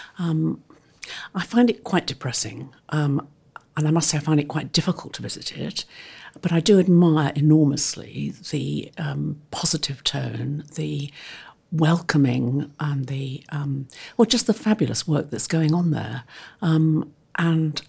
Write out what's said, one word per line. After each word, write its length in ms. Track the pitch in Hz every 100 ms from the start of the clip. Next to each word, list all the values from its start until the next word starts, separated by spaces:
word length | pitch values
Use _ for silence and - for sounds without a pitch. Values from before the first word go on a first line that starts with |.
| - -
Um, 420 | 170 160 160 160 _ - _ _ - - -
I 100 | -
find 260 | - 233 240
it 140 | -
quite 220 | - 180 -
depressing, 680 | - 127 - 113 110 135 - -
um, 380 | 151 147 139 - _ _ - _ -
and 120 | 151
I 40 |
must 180 | 165 160
say 80 | 151
I 40 |
find 180 | 147 151
it 80 | 147
quite 240 | 151 131
difficult 420 | - 185 - -
to 80 | -
visit 360 | 117 - - -
it, 260 | 98 - - - - - - -
but 100 | 175
I 80 | 165
do 200 | 165 196
admire 520 | 180 175 175 156 139 -
enormously 1000 | 151 156 147 143 - - - - 143 131 -
the, 400 | 151 139 147 - -
um, 440 | 147 143 147 147 -
positive 520 | - - 156 - 139
tone, 600 | - 143 123 117 123 147 147 -
the 360 | 151 147 143 - - - - - _
welcoming 1000 | 156 156 170 - 151 135 123 123 139 143 -
and 280 | 151 139 127
the, 360 | 135 135 131 -
um, 380 | 151 143 135 131 - - -
well, 120 | 226
just 200 | 247 -
the 60 |
fabulous 540 | 208 214 214 139 - -
work 240 | 147 -
that's 160 | 110 -
going 260 | 165 156
on 180 | 170 175
there. 320 | 143 104 120 - - - -
Um, 500 | 180 160 160 156 - _ _ -
and 460 | 165 160 160 143